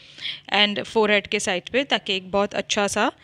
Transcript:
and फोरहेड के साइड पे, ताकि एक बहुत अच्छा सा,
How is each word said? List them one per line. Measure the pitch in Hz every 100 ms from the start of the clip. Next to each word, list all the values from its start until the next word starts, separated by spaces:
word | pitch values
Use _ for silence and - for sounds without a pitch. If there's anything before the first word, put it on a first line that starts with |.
| - - - - -
and | 196 208 202
फोरहेड | - 226 208 202 -
के | 208
साइड | 214 180 -
पे, | 240
ताकि | 277 233 - 190
एक | 185
बहुत | 202 208 -
अच्छा | - 214 202
सा, | 208 254 -